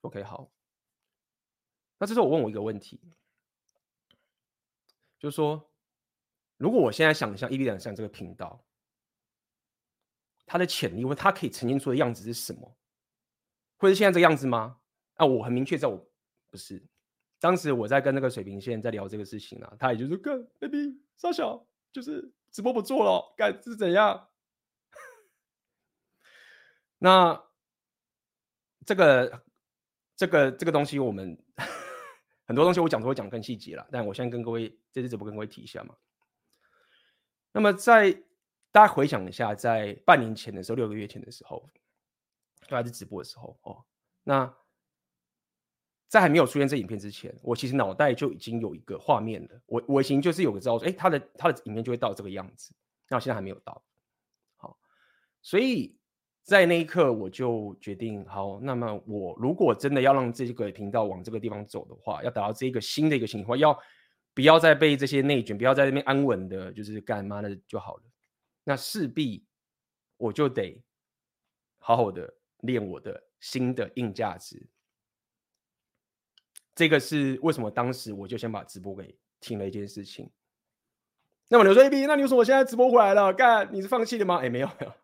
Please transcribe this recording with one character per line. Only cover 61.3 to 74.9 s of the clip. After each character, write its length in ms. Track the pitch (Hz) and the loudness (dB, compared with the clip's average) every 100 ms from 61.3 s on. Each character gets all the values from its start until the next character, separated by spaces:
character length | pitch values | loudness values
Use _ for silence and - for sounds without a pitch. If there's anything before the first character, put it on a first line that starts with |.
| 110 | -8
地 120 | 110 | -8
方 160 | 104 104 | -10 -12
走 200 | 110 - | -14 -14
的 100 | - | -14
话， 280 | - 78 | -10 -6
要 60 | 120 | -6
达 180 | 113 104 | -4 -6
到 60 | |
这 180 | 110 131 | -4 -4
个 80 | 123 | -6
新 300 | - - 156 | -6 -2 0
的 80 | 139 | 0
一 20 | |
个 80 | 110 | -4
情 160 | 110 | -8
况， 140 | 101 127 | -4 2
要 200 | 151 143 - _ _ _ _ | 2 2 -6 _ _ _ _
不 80 | - | 4
要 160 | 139 160 | 8 8
再 160 | 160 | 8
被 220 | 147 156 139 | 6 4 2
这 100 | 135 | 0
些 160 | 139 | 0
内 220 | 139 139 | 2 0
卷， 140 | 110 101 | -2 0
不 60 | |
要 100 | 123 | 2
在 120 | 135 139 | 4 2
那 60 | |
边 100 | 135 131 | 2 0
安 180 | 139 | 0
稳 240 | 139 98 92 | 0 -2 -4
的， 240 | 95 92 | -10 -12
就 120 | 101 | -12
是 180 | 104 107 | -12 -12
干 220 | 101 107 | -6 -6
嘛 180 | 98 104 | -6 -8
的 140 | 104 98 _ | -8 -10 _
就 100 | 110 | -12
好 200 | - - | -12 -18
了。 60 | _ _ _ _ _ _ | _ _ _ _ _ _
那 120 | - 135 | -6 -6
势 320 | - 220 147 | -6 -6 -6
必 360 | 135 143 101 _ _ _ _ _ _ _ _ | -4 -6 -6 _ _ _ _ _ _ _ _
我 140 | 117 | -6
就 160 | 101 143 | -2 -2
得 360 | 123 95 - _ _ _ _ _ _ _ _ _ _ | -2 -8 -10 _ _ _ _ _ _ _ _ _ _
好 180 | - 117 | 0 2
好 140 | 110 | 2
的 200 | 90 - _ _ _ | -2 -14 _ _ _
练 260 | 117 123 101 | -4 -4 -4
我 140 | 82 | -12
的 240 | 98 - _ _ | -12 -16 _ _
新 340 | - 131 123 | -10 -4 -4
的 160 | 127 101 - | -4 -6 -6
硬 180 | 117 | -6
价 240 | 95 107 87 | -4 -6 -6
值。 320 | - - - _ _ | -16 -20 -20 _ _